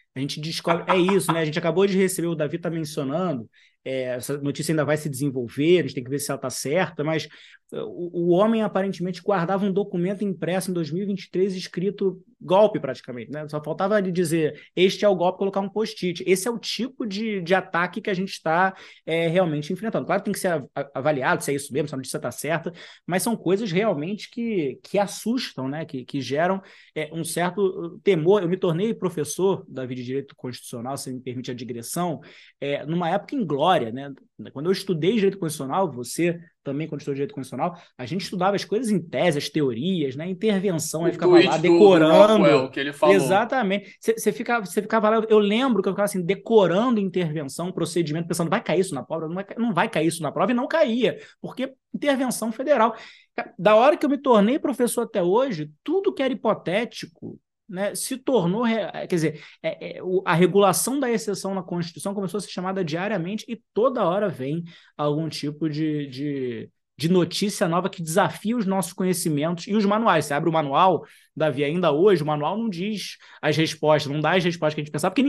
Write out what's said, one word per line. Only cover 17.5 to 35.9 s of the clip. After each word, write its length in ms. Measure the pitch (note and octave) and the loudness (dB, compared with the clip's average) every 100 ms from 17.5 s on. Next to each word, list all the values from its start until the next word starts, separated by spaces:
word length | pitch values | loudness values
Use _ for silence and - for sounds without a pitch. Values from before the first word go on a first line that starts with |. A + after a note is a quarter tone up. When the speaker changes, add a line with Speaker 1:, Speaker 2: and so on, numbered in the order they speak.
Speaker 1:
ataque 460 | F#3+ F#3 E3+ F3 F#3+ | 0 0 -2 -2 -4
que 100 | G#3 | -4
a 40 | |
gente 280 | F#3 F#3+ - | -4 -4 -6
tá, 320 | D#3+ E3 F#3+ F#3+ - - - | 0 2 2 0 -14 -14 -4
é, 220 | E3 E3+ | -2 2
realmente 440 | E3+ F3 D3 D3 | 2 2 0 -4
enfrentando. 340 | F#3 A3+ D#3 B2 | -6 -4 -4 -2
Claro 160 | F#3 | -2
que 20 | |
tem 80 | G3+ | -2
que 80 | F#3+ | -4
ser 80 | F#3 | -2
av-, 200 | D#3+ A#2 - C#3 | -2 -4 -8 -8
avaliado 480 | C3 C3+ C#3+ C#3 E3+ | -2 0 0 2 0
se 100 | D#3+ | 0
é 20 | |
isso 180 | C#3 - | -4 -4
mesmo, 160 | B2+ D3 | -4 -4
se 60 | |
a 40 | C3+ | -6
notícia 200 | B2+ D3+ | -8 -8
tá 120 | C3 | -8
certa, 420 | - D3 D#3+ E3+ E3+ - - - | -8 -4 -4 -4 -12 -16 -16 -6
mas 160 | F3+ | -4
são 140 | A#3+ A3+ | -2 -2
coisas 340 | - G3 A3+ | 0 -2 0
realmente 600 | E3 A3 D#3 D#3 G#3+ - | -2 0 -2 -4 -8 -10
que, 480 | - A#3 G3+ C#3+ B2 | -8 -4 -2 -4 -6
que 160 | - G3+ | -4 -2
assustam, 720 | G3 - G#3+ B3+ - - C3 | -2 -4 -4 -4 -4 -8 -8
né? 160 | D3 | -6
Que, 200 | D#3+ C3 | -8 -10
que 160 | B2 C#3 | -8 -8
geram, 400 | A#2+ C#3 F3+ F#3+ - - - | -4 0 0 -2 -6 -20 -14
é, 160 | - D#3 | -10 -8
um 120 | E3 | -6
certo 760 | E3 - F3+ F3 G3 - E3+ - | -6 -2 -2 0 -2 -2 -10 -4
temor. 400 | - F#3 D#3 G#3 | 0 2 4 4
Eu 60 | F3 | 2
me 80 | F#3 | 0
tornei 360 | F#3 D#3+ A3 | 0 0 -2
professor, 720 | - F#3 F3 C#3+ - F#3+ F#3 - | -2 -4 -4 -6 -2 0 0 -6
Davi, 260 | C3 B2+ | -10 -8
de 100 | B2+ | -8
Direito 300 | B2 C3+ C#3 | -6 -6 -8
Constitucional, 600 | - B2+ A#2+ - B2 B2 C#3 | -10 -12 -12 -12 -12 -8 -8
se 160 | - | -8
me 80 | B2+ | -10
permite 300 | B2+ A#2+ B2+ | -10 -10 -8
a 40 | |
digressão, 680 | B2 A#2+ A#2 A#2 E3+ F3 B2+ - - - _ | -10 -10 -10 -8 -4 -4 -6 -12 -20 -20 _
é, 280 | C#3 C#3+ C#3 | -6 -6 -4
numa 240 | E3+ E3+ | -2 0
época 260 | G3 F3+ C#4+ | -2 -2 -4
inglória, 560 | F3+ C#3+ D#3+ F3 A2+ | -2 2 4 4 0
né? 180 | B2 C#3 C#3 _ - G#2+ | -6 -10 -14 _ -20 -16
Quando 120 | C3 D#3+ | -6 -2
eu 60 | |
estudei 440 | F#3+ - E3 D#3+ A3+ | -2 -2 -2 0 2
Direito 220 | G3 G3 | 2 0
Constitucional, 540 | E3 - C3+ E3 F#3+ | -4 -6 -4 -2 -2